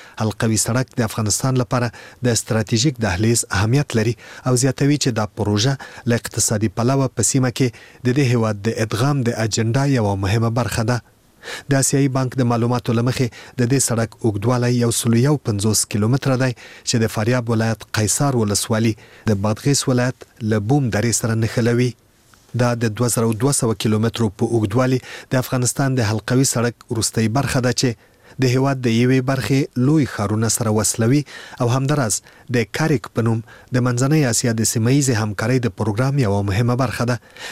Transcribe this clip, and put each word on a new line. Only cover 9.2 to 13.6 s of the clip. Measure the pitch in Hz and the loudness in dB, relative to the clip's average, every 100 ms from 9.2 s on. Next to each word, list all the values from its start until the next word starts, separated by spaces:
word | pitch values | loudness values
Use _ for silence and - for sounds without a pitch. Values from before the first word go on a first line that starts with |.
| 120 | 0
د | 110 | -2
اجنډا | 110 113 113 117 143 131 | -2 0 0 0 2 2
یوه | 104 98 98 | 2 0 0
مهمه | 113 113 117 | 0 0 0
برخه | 113 - 110 | -2 -2 0
ده. | 120 - _ _ _ - - - | -2 -4 _ _ _ -16 -12 -2
د | 135 | 0
آسیایي | 131 139 139 | 2 2 2
بانک | 131 131 131 | 0 -2 0
د | 123 | 0
معلوماتو | 120 120 123 - 117 | 2 0 0 -2 0
له | 120 | 0
مخې | 120 123 - - | 0 -4 -6 -10
د | - | -2